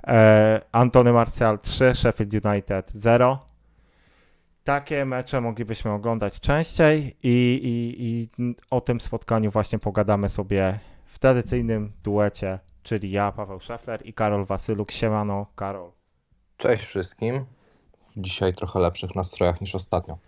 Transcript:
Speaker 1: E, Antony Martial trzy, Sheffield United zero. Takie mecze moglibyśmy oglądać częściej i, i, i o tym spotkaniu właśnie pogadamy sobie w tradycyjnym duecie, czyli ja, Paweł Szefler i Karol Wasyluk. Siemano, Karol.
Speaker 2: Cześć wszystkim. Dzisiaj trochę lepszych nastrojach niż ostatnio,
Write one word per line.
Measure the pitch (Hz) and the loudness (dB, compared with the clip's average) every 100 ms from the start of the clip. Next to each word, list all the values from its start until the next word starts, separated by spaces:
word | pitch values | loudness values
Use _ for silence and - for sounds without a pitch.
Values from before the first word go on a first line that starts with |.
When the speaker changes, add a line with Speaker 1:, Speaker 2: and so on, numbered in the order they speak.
| - | 4
Speaker 1:
E, | 117 110 107 107 110 - | 6 8 8 6 2 0
Antony | 120 123 127 120 | 2 6 6 6
Martial | 120 117 - 113 107 | 4 2 0 0 0
trzy, | - - 131 | -6 2 2
Sheffield | 123 120 - 104 107 | 4 0 0 -4 -2
United | 107 101 - 98 - | 0 -2 -2 -4 -4
zero. | 107 113 120 123 135 - _ _ _ _ _ _ _ _ _ _ _ | -2 2 6 4 2 -10 _ _ _ _ _ _ _ _ _ _ _
Takie | - 143 139 143 | -2 -2 -2 -4
mecze | 135 127 127 131 | -2 -4 -4 -4
moglibyśmy | 117 110 110 113 113 | -4 -6 -8 -6 -4
oglądać | 104 113 113 101 - | -2 -2 -2 -4 -2
częściej | - 147 165 - 156 156 135 - | 0 0 0 4 4 4 -2 -4
i, | 127 123 123 131 | 2 4 4 2
i, | 127 117 117 - | -2 -4 -6 -6
i | 120 117 113 - 123 117 _ | -6 -6 -8 -6 -6 -6 _
o | 127 | -4
tym | - 120 | -2 -4
spotkaniu | - 113 - 113 107 | -6 -10 -2 0 0
właśnie | 107 101 107 | -2 -2 -4
pogadamy | 107 98 104 101 101 | -4 -2 0 0 0
sobie | - 98 98 95 101 - - | -4 -2 0 0 -2 -10 -20
w | - - | -20 0
tradycyjnym | 131 123 117 123 117 110 104 - | 2 2 0 -4 -2 -4 -6 -8
duecie, | 104 104 104 - 98 95 _ _ | -2 0 0 -2 -8 -8 _ _
czyli | - 110 98 | -6 -6 -4
ja, | 101 101 | -2 -2
Paweł | - 98 92 | -4 -12 -14
Szefler | - 117 - 110 | -14 -14 -10 -12
i | - | -12
Karol | - 107 104 | -4 0 0
Wasyluk. | 95 98 - 104 101 | -2 -6 -4 -6 -6
Siemano, | - 113 107 104 98 104 | -4 -2 -2 -2 -6 -8
Karol. | - 98 98 87 _ _ _ _ _ _ - | -10 -10 -10 -14 _ _ _ _ _ _ -4
Speaker 2:
Cześć | - 107 | 0 0
wszystkim. | - 98 90 - 113 135 131 _ _ _ _ _ _ - | -2 -8 -8 -8 -6 -6 -10 _ _ _ _ _ _ -12
Dzisiaj | 92 - 95 | -10 -2 -2
trochę | 90 87 95 | -2 -6 0
lepszych | 87 87 92 | 0 -2 -8
nastrojach | - 92 - 87 85 | -8 -8 -2 -2 -2
niż | 90 | -8
ostatnio, | 92 90 87 - 82 | -10 -4 -4 -4 -16